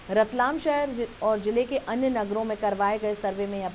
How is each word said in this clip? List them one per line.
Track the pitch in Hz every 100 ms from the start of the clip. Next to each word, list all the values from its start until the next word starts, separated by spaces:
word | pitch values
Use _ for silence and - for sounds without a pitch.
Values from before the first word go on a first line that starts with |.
| -
रतलाम | 196 214 247 247 311
शहर | 320 285 285
जि-, | 240 233 -
और | 214 214
जिले | 202 233
के | 247 269
अन्य | - 233 262
नगरों | 247 202 208
में | 226 214
करवाए | 208 196 202 214
गए | 214 208
सर्वे | 208 190 202
में | 202
यह | 190